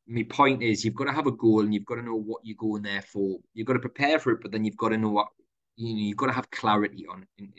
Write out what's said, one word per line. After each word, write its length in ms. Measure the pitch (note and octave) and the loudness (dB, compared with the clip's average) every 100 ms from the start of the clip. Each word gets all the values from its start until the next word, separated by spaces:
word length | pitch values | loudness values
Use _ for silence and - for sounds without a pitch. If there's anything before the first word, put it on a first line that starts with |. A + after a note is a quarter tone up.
| - | -6
my 160 | A#2 | -4
point 400 | - - C#3 B2+ | -2 4 4 4
is, 220 | A#2 G2+ | 2 2
you've 100 | A2 | 0
gotta 180 | - C#3 | -2 -2
have 140 | D3 C#3+ | 0 -2
a 60 | |
goal 280 | A2 A#2 G#2+ | 4 6 6
and 140 | G#2+ | 4
you've 100 | G#2 | 0
gotta 160 | G2+ A#2 | -2 -8
know 140 | A#2+ | -4
what 260 | A2 G#2+ A#2 | -6 -6 -10
you're 120 | A2+ G2 | -10 -6
going 260 | A2 G#2+ | -4 -4
there 200 | G#2 G2 | -4 -6
for. 380 | - G#2 G2 F2+ _ | -6 -2 -2 -2 _
You've 140 | A2+ A2+ | -8 0
gotta 140 | B2+ | 0
prepare 380 | B2 - C#3+ D#3 | -2 0 2 2
for 100 | C3 | 2
it, 80 | A2+ | -2
but 120 | G2+ | -2
then 120 | A2 | -2
you've 120 | G#2+ - | -2 0
gotta 200 | A2+ A2 | 0 2
know 140 | A2 | 2
what, 160 | G#2 - _ _ _ _ - | 0 0 _ _ _ _ -10
you 160 | A#2 | -6
know, 80 | G#2+ | -2
you've 160 | G#2 G2+ | -2 0
gotta 160 | C3+ | -2
have 180 | B2+ - | -2 -6
clarity 540 | - A2+ G#2 G2+ F#2+ E2 | -2 2 2 2 -4 -14
on 160 | F#2+ F#2 - | -16 -18 -20
and, 140 | G2+ | -18